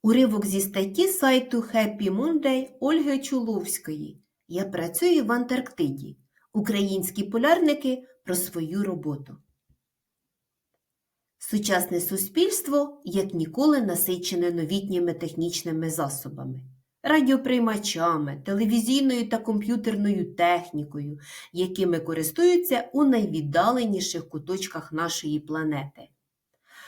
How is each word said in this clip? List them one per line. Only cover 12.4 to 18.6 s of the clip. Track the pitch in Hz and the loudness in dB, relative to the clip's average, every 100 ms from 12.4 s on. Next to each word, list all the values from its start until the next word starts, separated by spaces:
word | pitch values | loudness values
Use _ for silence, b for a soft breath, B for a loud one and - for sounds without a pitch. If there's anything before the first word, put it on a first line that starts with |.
| 381 - - 285 285 - | 2 0 0 0 0 -6
як | 190 190 196 | -4 -2 -2
ніколи | 170 160 240 302 285 | -2 -4 2 4 4
насичене | 208 170 - 180 - 180 175 | 2 0 -2 -2 -2 0 0
новітніми | 170 156 196 196 180 175 | 0 -2 -2 -2 0 0
технічними | 165 165 160 170 - 170 160 165 | -2 -6 -4 -4 -4 -4 -4 -2
засобами, | 160 143 - - - 135 131 - - _ _ | -2 -4 -6 -12 -10 -10 -10 -14 -20 _ _
радіоприймачами, | 277 311 262 262 262 247 226 208 - 165 170 156 143 139 - | 4 6 6 4 4 2 2 0 -4 0 0 0 -2 -6 -4
телевізійною | 196 | 0